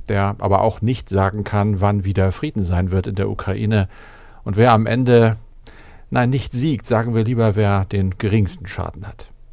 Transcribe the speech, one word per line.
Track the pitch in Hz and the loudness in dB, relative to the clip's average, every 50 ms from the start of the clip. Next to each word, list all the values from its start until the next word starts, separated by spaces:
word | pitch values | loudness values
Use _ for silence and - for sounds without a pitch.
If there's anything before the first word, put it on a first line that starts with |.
| - - | -8 -4
der | 104 98 98 98 104 - | -2 0 0 -2 -2 -4
aber | - 101 98 95 | -2 2 2 2
auch | 98 113 113 - 107 | 2 2 0 0 -2
nicht | 117 131 - - - | -2 -2 -2 -6 -4
sagen | 98 95 95 98 98 107 104 | 0 0 0 0 0 -4 -6
kann, | - - 104 101 107 101 92 | -4 -2 0 0 0 0 0
wann | 101 101 104 101 92 | 0 0 0 0 -2
wieder | 98 92 98 95 95 | -2 0 0 0 0
Frieden | 92 - - 151 - 107 98 | 0 -2 -6 -6 -4 -4 -2
sein | 85 90 87 92 92 | 0 0 0 0 0
wird | 90 95 90 - | 0 -2 -2 -2
in | 98 | -4
der | 98 98 101 | -4 -4 -4
Ukraine. | 101 - - - 98 104 113 104 113 104 95 - - - - - - - - - - - - | -4 -6 -4 -6 -4 -4 -2 0 2 2 0 0 -4 -14 -20 -20 -20 -20 -20 -20 -20 -12 -8
Und | - 98 | -6 2
wer | 101 117 123 | 4 6 6
am | 117 107 110 | 6 4 4
Ende, | 107 110 123 127 123 120 117 117 113 110 - - - - - - - - - - - - - - - | 2 0 0 2 6 6 6 6 4 2 -2 -6 -16 -20 -20 -20 -20 -20 -20 -20 -20 -20 -20 -12 -4
nein, | - 123 123 123 | -2 0 0 2
nicht | 131 139 104 - | 0 -2 -4 -4
siegt, | - 120 127 160 147 107 - | -4 -2 -2 0 -2 -2 -2
sagen | - 120 110 110 120 117 | 0 0 0 0 0 0
wir | 113 110 | 0 0
lieber, | 110 - 113 113 110 98 | 0 0 2 2 2 2
wer | 107 104 101 101 98 95 | 2 2 2 2 0 0
den | - - 101 95 95 92 - | -2 -2 -2 -2 -2 -2 -2
geringsten | - 101 98 113 104 95 - - 90 90 | -2 0 2 2 2 0 -2 -8 -12 -12
Schaden | - - 90 82 - 82 92 101 | -8 -8 -8 -8 -8 -12 -14 -16
hat. | - - - - - - - - | -16 -16 -18 -20 -20 -20 -20 -20